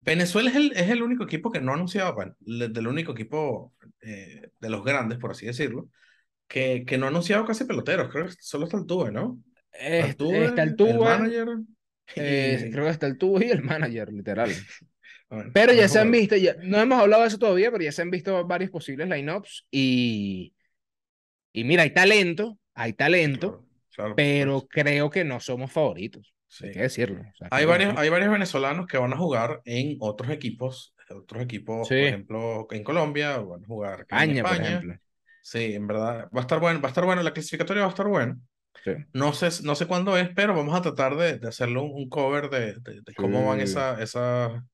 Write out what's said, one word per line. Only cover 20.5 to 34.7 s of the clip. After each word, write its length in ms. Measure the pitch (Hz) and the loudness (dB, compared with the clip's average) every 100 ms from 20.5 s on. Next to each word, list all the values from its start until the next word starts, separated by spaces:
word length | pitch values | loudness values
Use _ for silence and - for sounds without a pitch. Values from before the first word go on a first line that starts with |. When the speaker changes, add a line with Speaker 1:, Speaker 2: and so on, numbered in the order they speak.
| _ _ _ _ _ _ _ _ _ _ | _ _ _ _ _ _ _ _ _ _
Speaker 2:
y 120 | - | -6
mira, 180 | 117 175 | 2 4
hay 80 | 151 | 6
talento, 640 | 180 190 214 180 170 220 214 _ | 6 6 6 4 0 -6 -8 _
hay 180 | - 117 | -8 -8
talento, 640 | 104 139 180 156 131 175 92 | 0 2 4 2 0 -6 -8
Speaker 1:
Claro, 80 | _ _ _ | _ _ _
claro, 220 | - 107 104 | -8 -4 0
por 80 | |
Speaker 2:
pero 420 | 147 143 139 139 131 | 2 2 2 -2 -2
Speaker 1:
supuesto. 20 | |
Speaker 2:
creo 420 | - 147 143 147 | -2 0 2 0
que 140 | 190 | 0
no 160 | 165 123 | -2 -4
somos 320 | - 127 127 | -6 -8 -4
favoritos, 640 | - 143 85 104 - 104 _ _ | 0 0 -2 -10 -12 -20 _ _
Speaker 1:
Sí. 180 | - 98 | -18 -14
Speaker 2:
hay 40 | |
que 100 | 92 | -4
decirlo. 400 | 87 - 120 92 - | -4 -2 -4 -4 -14
O 40 | _ | _
sea, 140 | - | -4
Speaker 1:
Hay 140 | 131 | 0
Speaker 2:
creo 120 | 156 175 | 4 4
que 0 | |
Speaker 1:
varios, 180 | 202 | 2
Speaker 2:
no. 40 | 202 | 2
Speaker 1:
hay 100 | 151 | 2
varios 220 | 170 202 | 2 2
venezolanos 540 | 208 180 139 135 160 180 | 2 0 -2 -2 -4 -4
que 120 | 135 | -2
van 140 | 123 | -2
a 40 | 135 | -2
jugar 440 | 175 123 117 - | -2 0 -2 -4
en 320 | - 120 139 135 | -6 -4 -4 -4
otros 300 | 107 107 120 | -6 -6 -6
equipos, 640 | 151 123 - 127 - - _ _ | -6 -8 -6 -8 -10 -20 _ _
otros 320 | 98 - 120 | -20 -16 -10
equipos, 500 | 123 107 - 113 113 131 | -8 -10 -8 -8 0 2
por 120 | 139 | 2
Speaker 2:
Sí. 0 | |
Speaker 1:
ejemplo, 580 | 101 98 110 117 110 110 | 0 -8 -6 -6 -6 -8
en 140 | 110 | -10
Colombia, 540 | 107 160 151 147 147 135 | -4 -2 0 -2 -4 -4
van 260 | 101 87 | -8 -14
a 20 | 98 | -12
jugar 340 | 113 101 95 | -10 -8 -10
acá 200 | - 117 | -4 0
en 80 | 156 | 2
Speaker 2:
España, 160 | 135 110 | 2 0
por 140 | - | 0
Speaker 1:
España. 0 | |
Speaker 2:
ejemplo. 340 | 107 | -2